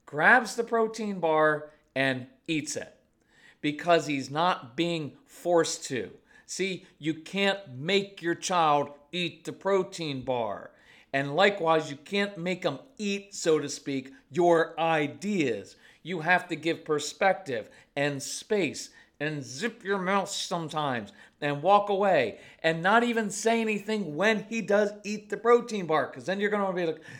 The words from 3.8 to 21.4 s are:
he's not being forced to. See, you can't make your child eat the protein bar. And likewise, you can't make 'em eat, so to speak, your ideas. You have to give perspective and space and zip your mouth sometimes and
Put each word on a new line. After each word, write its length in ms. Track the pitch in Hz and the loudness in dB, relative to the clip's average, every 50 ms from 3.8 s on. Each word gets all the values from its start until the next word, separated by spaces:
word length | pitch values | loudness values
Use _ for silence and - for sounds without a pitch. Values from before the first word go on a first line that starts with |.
| - 175 170 165 139 151 | 2 4 4 4 4 0
he's 220 | 147 135 127 123 | -4 -4 -6 -6
not 460 | 139 151 170 180 185 - - 120 120 | -4 0 0 0 0 -2 -6 -10 -4
being 380 | 156 165 170 170 160 151 135 - - _ | -2 -2 -2 0 -4 -6 -8 -12 -16 _
forced 600 | _ - - - 175 175 170 160 160 - - - | _ -20 -8 -2 4 4 4 4 4 0 -6 -8
to. 260 | - 139 117 95 - - - _ _ _ - _ | -6 -6 -6 -6 -6 -10 -18 _ _ _ -20 _
See, 400 | - - - 196 196 180 175 - - _ _ | -14 -6 -4 -4 -4 -4 -6 -10 -16 _ _
you 140 | 143 160 156 | -6 -4 -4
can't 460 | 156 160 - - 196 196 196 190 196 - 139 127 | -4 -8 -8 -4 0 0 0 0 -2 -6 -12 -14
make 480 | 127 143 170 202 196 196 196 - - | -10 -4 0 0 0 0 -2 -8 -8
your 140 | 165 170 170 | -4 -4 -4
child 540 | 170 - - 185 175 165 156 147 147 139 139 - - _ _ - | -2 -2 -2 2 2 4 4 4 4 2 0 -6 -14 _ _ -6
eat 320 | 180 175 165 - - _ | -4 -4 -4 -6 -8 _
the 80 | 156 - | -12 -12
protein 720 | - - 190 196 190 180 185 - - 165 151 139 131 120 | -6 -2 0 2 2 0 -2 -6 -8 -6 -6 -6 -6 -4
bar. 460 | 131 127 120 113 104 95 85 - - - _ _ _ - - _ _ - | -2 -2 -2 -2 -2 -4 -8 -10 -16 -20 _ _ _ -20 -20 _ _ -2
And 200 | 139 139 143 143 | -2 -2 0 2
likewise, 560 | 160 196 208 202 202 160 160 160 160 151 135 | 4 4 4 4 2 2 2 4 2 2 -2
you 60 | 143 | -8
can't 420 | 139 - - 196 202 202 202 202 165 | -14 -10 -4 -2 -2 -2 -2 -4 -6
make 280 | 165 180 185 180 - | -6 -4 -4 -2 -2
'em 140 | 160 135 131 - - _ - | -4 -4 -4 -10 -18 _ -8
eat, 360 | 214 202 202 202 202 - - | -4 -4 -4 -4 -6 -10 -12
so 260 | - - 175 156 151 | -4 0 2 2 2
to 100 | 143 139 | 0 -4
speak, 420 | - - - 147 139 135 127 - - - _ _ | -8 -10 -8 -6 -6 -6 -6 -8 -16 -20 _ _
your 480 | 131 170 175 175 170 160 160 160 - - | -2 2 4 6 6 4 4 0 -2 -2
ideas. 1000 | 160 165 165 156 151 139 120 113 - 208 208 180 147 127 110 101 95 - - - _ - - _ | 0 2 2 2 0 -2 -4 -6 -6 -4 -2 0 0 0 -2 -4 -6 -12 -18 -20 _ -20 -20 _
You 180 | _ 156 180 165 | _ -10 -8 -4
have 300 | 151 170 180 175 175 - | 2 2 2 2 2 -2
to 80 | 170 143 | -6 -4
give 260 | 151 165 160 165 - | -2 -2 -2 -2 -2
perspective 840 | - 151 147 143 - - - 202 190 185 - - 143 127 110 101 - - - - _ _ | -2 -2 -2 -2 -6 -4 0 2 2 2 2 -2 -6 -6 -6 -6 -10 -16 -20 -20 _ _
and 260 | 143 143 143 143 135 | -2 -2 -2 -2 -4
space 680 | 131 - - - - - 214 208 180 139 131 - - - - - - _ _ _ | -8 -10 -10 -12 -4 -2 0 0 0 0 -2 -6 -12 -14 -16 -20 -20 _ _ _
and 220 | 143 151 151 147 | -6 -4 -4 -6
zip 440 | 131 117 123 135 170 - - - - | -8 -10 -10 -6 -6 -6 -6 -6 -4
your 140 | 190 202 196 | -2 -2 -2
mouth 280 | 180 185 202 196 180 - | 0 0 0 0 0 -2
sometimes 840 | - - - - 185 170 165 147 156 156 151 139 127 117 101 98 - - - - _ | -4 -6 -6 -4 -4 -4 -4 -4 -4 -2 -2 -2 -2 -2 -4 -8 -14 -20 -20 -20 _
and 220 | _ | _